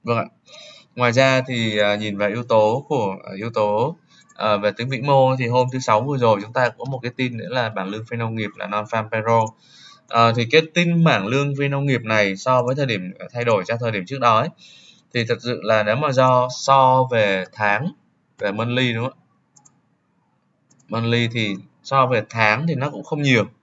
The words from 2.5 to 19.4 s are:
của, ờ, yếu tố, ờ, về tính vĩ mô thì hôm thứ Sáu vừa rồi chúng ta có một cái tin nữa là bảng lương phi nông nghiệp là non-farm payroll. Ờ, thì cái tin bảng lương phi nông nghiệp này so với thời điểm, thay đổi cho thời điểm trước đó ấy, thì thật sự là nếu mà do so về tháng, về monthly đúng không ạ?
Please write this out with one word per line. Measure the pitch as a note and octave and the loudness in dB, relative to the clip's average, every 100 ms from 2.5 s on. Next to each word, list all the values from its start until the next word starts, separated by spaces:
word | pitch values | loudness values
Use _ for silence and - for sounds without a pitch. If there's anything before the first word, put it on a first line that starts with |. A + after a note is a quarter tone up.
| A2+ G#2+ B2 - | 4 4 2 -2
của, | C#3+ G#2 F#2+ | -2 -2 -6
ờ, | - G2 | -12 -10
yếu | A2+ | -6
tố, | A#2 G#2 G#2 C3+ F3 _ _ _ - | -2 0 0 -2 -6 _ _ _ -6
ờ, | G#2+ G#2 | -2 0
về | G#2 | 0
tính | G2+ A#2+ | -4 -8
vĩ | C3 | -4
mô | C#3+ C#3 C3 C3 | 2 4 4 2
thì | A#2 | 0
hôm | B2+ B2+ | 0 0
thứ | C3 | -2
Sáu | B2+ G#2+ | 2 2
vừa | C3+ C#3 | 2 0
rồi | A#2+ G2+ | 2 2
chúng | G#2+ | 0
ta | B2+ B2 - | -2 -2 -2
có | B2+ | -10
một | C3 | -8
cái | A#2+ A#2+ | -8 -4
tin | B2+ A#2 | -6 -6
nữa | F2+ | -6
là | B2+ A2+ | -4 -4
bảng | A2 F#2+ | -6 -8
lương | G#2+ A2+ | -8 -8
phi | A#2 | -6
nông | A2+ A2 | -6 -4
nghiệp | G#2 - | -8 -8
là | G2 | -6
non-farm | G#2 G#2+ A2+ A2 | -6 -4 -6 -4
payroll. | A2+ A2 A#2 A2+ _ _ - - - _ | -4 0 0 0 _ _ -20 -20 -20 _
Ờ, | A#2 A#2 A2+ | 2 4 2
thì | A#2 | 2
cái | D3+ D#3+ | 2 2
tin | F3 E3+ E3+ | 0 2 4
bảng | E3 A#2 G2 | 4 2 0
lương | C3+ C#3+ C#3 | -2 -2 -2
phi | C#3 | -2
nông | C#3 C#3+ | -2 0
nghiệp | B2 | -2
này | A2 A2 G2+ F#2+ | 0 0 0 -2
so | B2+ B2+ | 0 0
với | A#2+ C3+ | 0 -2
thời | C3+ | -2
điểm, | G#2 F#2 G2 F#2 | -4 -6 -14 -12
thay | A#2+ | -4
đổi | A#2+ G#2 F2+ | 0 0 0
cho | A#2 | -4
thời | A#2 | -4
điểm | G#2 F2+ | -6 -8
trước | C#3 | 0
đó | A#2+ A2 | 2 2
ấy, | D3+ _ - - - _ _ | 0 _ -20 -20 -20 _ _
thì | B2 A#2 | -4 -2
thật | A#2 | -4
sự | B2 G#2 | -4 -6
là | G2 A2 | 0 2
nếu | G#2 A#2+ | 2 0
mà | D3+ | 0
do | B2+ C3 B2+ B2 - | 4 4 4 0 -4
so | - C3+ C3 B2+ B2 | 2 6 6 4 2
về | A#2 G#2 F#2+ F#2 | 2 2 0 -4
tháng, | - G#2 G#2 E3 - _ _ _ _ | -4 -2 0 -4 -10 _ _ _ _
về | G2+ | -6
monthly | G#2+ A#2 B2 B2+ | -4 -4 -2 -2
đúng | A2+ | -2
không | B2+ | -6
ạ? | - _ _ | -10 _ _